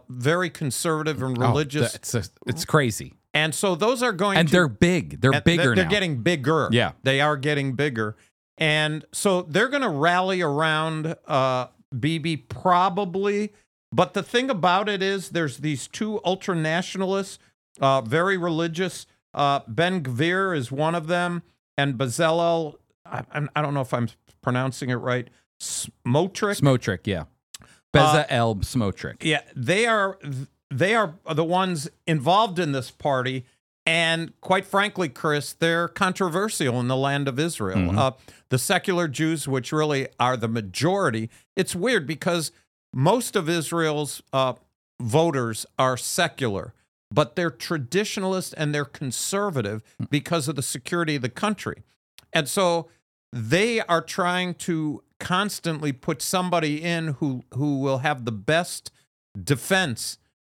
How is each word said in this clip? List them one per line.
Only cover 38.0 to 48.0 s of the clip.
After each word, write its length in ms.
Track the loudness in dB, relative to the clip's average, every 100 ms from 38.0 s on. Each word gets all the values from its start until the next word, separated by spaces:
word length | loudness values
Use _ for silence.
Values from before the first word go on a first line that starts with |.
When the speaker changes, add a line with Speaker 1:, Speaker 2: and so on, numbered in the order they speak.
| 0 -2 -12 -20 -2
Speaker 1:
the 100 | -2
secular 500 | 2 0 0 0 0
Jews, 380 | 0 -2 -2 -2
which 260 | -4 -2
really 360 | 0 2 0 -2 0
are 180 | 0 2
the 100 | 0
majority, 800 | -2 -4 -2 0 2 2 0 -4 -10 _
it's 200 | -4 -2
weird 320 | 0 0 0 -2
because 440 | -4 -2 -2 -2 -10 _ _ _
most 420 | 0 4 4 2 -2
of 120 | 0
Israel's, 760 | -2 -2 0 0 0 -4 -8 -4
uh, 220 | 0 0 -2 _ _ _ -10
voters 640 | 0 4 4 2 -2 -4 -6 0
are 180 | 0 0
secular, 760 | -2 0 0 0 -2 -2 -6 -14 _ _ -4
but 260 | 0 0 0
they're 140 | -2
traditionalist 1040 | -4 -4 -4 -2 -2